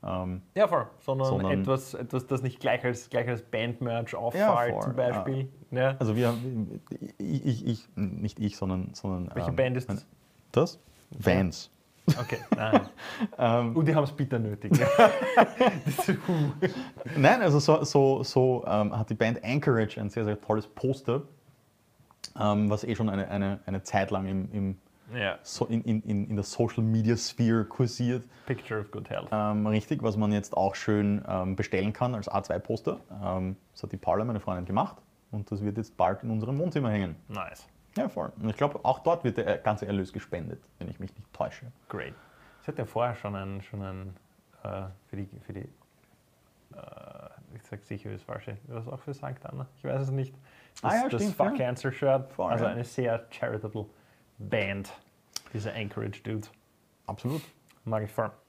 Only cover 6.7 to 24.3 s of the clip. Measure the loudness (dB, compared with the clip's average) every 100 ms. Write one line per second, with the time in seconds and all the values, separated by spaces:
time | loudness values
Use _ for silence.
6.7 | -6 -10 -10 -10 -8 -2 0 0 0 0
7.7 | -4 -4 -4 -4 -2 -6 -2 -4 -2 -2
8.7 | -2 -4 -6 -4 -4 -4 -2 -2 2 2
9.7 | 0 -2 -6 -6 -20 _ _ _ 2 2
10.7 | 0 -20 -20 _ 0 4 6 4 -2 -14
11.7 | _ _ _ 0 0 0 -6 -2 0 4
12.7 | 4 2 -12 -12 -4 -4 2 4 4 4
13.7 | 2 4 4 2 0 -2 0 -2 -4 2
14.7 | 4 4 8 8 6 2 6 4 6 2
15.7 | 4 -4 -2 0 0 2 2 2 2 -2
16.7 | -2 -10 -10 -6 4 6 8 6 6 6
17.7 | 4 6 4 6 4 2 4 6 4 2
18.7 | 2 2 0 -2 2 2 2 0 0 4
19.7 | 4 2 0 -4 -2 -2 -2 2 0 0
20.7 | -2 -2 0 0 -2 -2 -18 _ _ _
21.7 | _ _ _ _ _ -18 0 2 4 4
22.7 | 2 0 0 0 0 -2 -2 -2 -2 -4
23.7 | -6 0 0 2 0 0